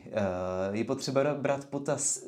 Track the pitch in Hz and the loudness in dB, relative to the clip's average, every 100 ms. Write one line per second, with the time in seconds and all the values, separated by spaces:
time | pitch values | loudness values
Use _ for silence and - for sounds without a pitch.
0 | - 107 98 90 92 92 98 104 117 131 | -4 0 0 0 -2 0 0 0 0 -2
1 | - 135 143 139 139 139 - 143 139 135 | 2 2 2 2 0 0 -2 -4 -2 0
2 | - - | 0 -2